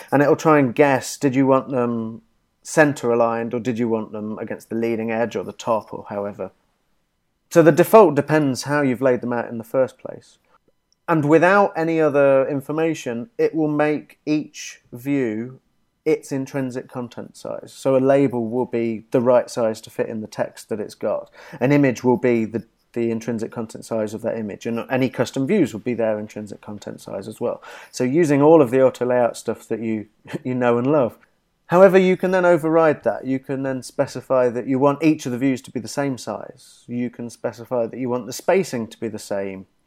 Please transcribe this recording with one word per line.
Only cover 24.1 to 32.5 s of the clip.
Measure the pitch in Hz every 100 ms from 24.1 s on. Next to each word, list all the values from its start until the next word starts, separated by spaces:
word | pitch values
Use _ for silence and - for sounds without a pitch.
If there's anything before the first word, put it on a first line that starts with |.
of | 107
that | 117 113
image, | 104 92
and | 117 117 -
any | 127 131
custom | - 120 135 135
views | 208 127
will | 104
be | 123
their | 113 113 107
intrinsic | 107 - 107 -
content | - 104 - -
size | - 98 110
as | 110
well. | 120 - - - -
So | -
using | 127 147 160 143
all | 147 165
of | 127
the | 131
auto | 131 -
layout | 123 123 117 -
stuff | - 110 -
that | 110
you, | 113 110 104 _ -
<laughs> | -
you | 127
know | 127 123 120
and | 127
love. | 151 113 - _ _ _ _ -
However, | 175 190 190
you | 185 180
can | 185
then | 185
override | 175